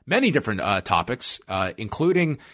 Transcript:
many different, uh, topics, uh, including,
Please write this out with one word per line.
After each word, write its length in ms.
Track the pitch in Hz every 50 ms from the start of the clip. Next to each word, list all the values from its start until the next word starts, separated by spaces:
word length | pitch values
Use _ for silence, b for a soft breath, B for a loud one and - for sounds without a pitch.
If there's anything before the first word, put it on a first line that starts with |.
| _
many 260 | 131 185 247 269 226 135
different, 280 | 139 - - 104 90
uh, 200 | 67 98 101 92
topics, 600 | - - 92 85 85 - 127 127 - - - - -
uh, 260 | - 95 95 95 92 -
including, 640 | - 110 101 - - 160 180 180 180 175 160 143 B B B